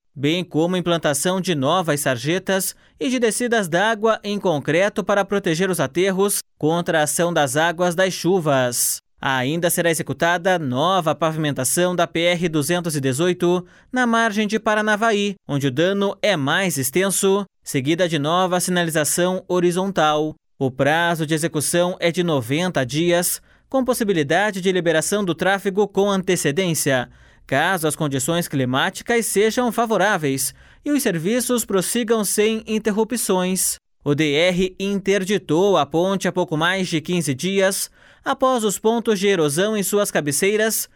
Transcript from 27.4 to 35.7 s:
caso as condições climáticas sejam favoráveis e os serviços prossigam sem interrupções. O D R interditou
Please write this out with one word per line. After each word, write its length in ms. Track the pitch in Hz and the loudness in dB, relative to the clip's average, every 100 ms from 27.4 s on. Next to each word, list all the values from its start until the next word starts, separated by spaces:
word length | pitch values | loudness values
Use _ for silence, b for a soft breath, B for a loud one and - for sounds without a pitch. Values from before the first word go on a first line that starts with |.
| - | -4
caso 400 | 135 165 190 151 | 0 0 0 -2
as 80 | 147 | -2
condições 520 | 151 135 147 170 170 | -2 -2 -2 -2 -2
climáticas 800 | 143 127 131 170 190 - 240 - | -2 0 0 -2 -2 -2 -2 0
sejam 460 | 190 220 220 247 | 0 2 0 -2
favoráveis 840 | 220 226 208 196 196 147 135 - b b b | 0 0 2 2 0 -2 -2 -4 b b b
e 80 | 294 | -2
os 100 | 285 | 0
serviços 640 | 233 170 170 247 240 247 - | 0 -2 0 -2 0 -2 0
prossigam 580 | 196 175 233 226 226 | -2 0 -2 0 0
sem 400 | 202 - 214 220 - | 0 0 0 0 -4
interrupções. 1120 | 214 214 202 214 240 - 185 180 185 - - _ _ | -4 -2 -2 -2 -2 -2 0 0 -2 -2 -6 _ _
O 100 | 147 | -2
D 200 | 143 156 | 0 2
R 420 | 143 180 180 190 - | 2 2 2 -2 -2
interditou 1000 | 196 202 196 202 185 202 - 151 202 | -4 -2 0 0 0 -2 0 2 4